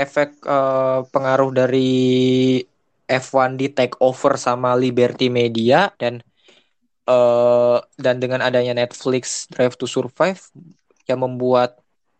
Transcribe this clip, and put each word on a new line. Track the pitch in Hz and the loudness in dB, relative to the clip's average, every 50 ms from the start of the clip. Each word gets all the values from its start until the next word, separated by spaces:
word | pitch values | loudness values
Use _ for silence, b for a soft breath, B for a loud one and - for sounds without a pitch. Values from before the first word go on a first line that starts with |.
efek, | 139 139 - 147 143 147 - _ | -4 -2 -2 -2 -4 -4 -6 _
eh, | - 139 139 135 135 135 131 131 131 131 131 131 127 - - | -6 -2 0 0 0 0 0 0 0 0 -2 -2 -4 -4 -4
pengaruh | 139 135 131 131 135 139 135 131 | -2 0 0 0 0 0 0 0
dari | 127 127 127 131 131 131 131 127 127 127 127 127 127 127 127 127 127 127 131 127 123 - - _ _ _ _ _ _ _ | 0 0 2 2 0 0 2 2 2 2 2 2 2 2 2 2 2 2 2 0 -2 -4 -8 _ _ _ _ _ _ _
F | - 131 127 - - - 135 | -4 -4 -4 -4 -2 0 0
one | 127 127 131 | 0 0 -2
di | 131 135 139 | -4 -6 -4
take | 139 135 123 127 - - 127 | -2 -2 -2 -2 0 0 0
over | 131 131 - - 139 127 | 0 0 0 0 0 0
sama | 127 - 127 123 123 127 123 123 | 0 -2 -4 -4 -2 -2 0 0
Liberty | 127 131 123 120 123 123 123 - - 127 123 | 0 0 0 2 2 0 0 0 0 -2 0
Media | 123 120 120 117 113 113 113 120 139 170 202 - - | 0 0 0 0 -2 0 2 4 4 4 2 0 -4
dan, | - 123 117 120 120 - _ b b b b b b b b b _ _ _ _ _ _ | -6 -6 -6 -6 -8 -14 _ b b b b b b b b b _ _ _ _ _ _
eh, | 123 127 123 123 120 120 120 120 123 120 120 120 123 120 - - _ _ | 2 2 4 4 4 4 4 4 4 4 4 4 2 2 0 -2 _ _
dan | - 131 127 123 127 | -4 -2 -2 0 0
dengan | 127 123 127 123 120 | -2 -4 -2 -2 -2
adanya | 127 127 123 123 123 120 | 0 0 0 0 0 -2
Netflix | 120 120 120 - - - 135 127 127 - - - - - | -2 -4 -4 -6 -6 -4 -2 -2 -2 -4 -6 -10 -10 -12
Drive | - - - 123 123 - - | -10 -2 -2 -2 -2 -2 -4
to | 127 | -8
Survive | 120 - 131 127 120 - - 160 185 190 - - _ _ - - - _ _ _ _ _ _ _ | -6 -4 -4 -6 -6 -4 -2 -2 -2 -2 -6 -14 _ _ -20 -20 -20 _ _ _ _ _ _ _
yang | - 127 127 127 | -6 -4 -4 -4
membuat, | 127 127 120 123 127 127 123 123 123 - _ _ _ _ _ _ _ _ | -6 -4 -4 0 2 2 2 2 0 -4 _ _ _ _ _ _ _ _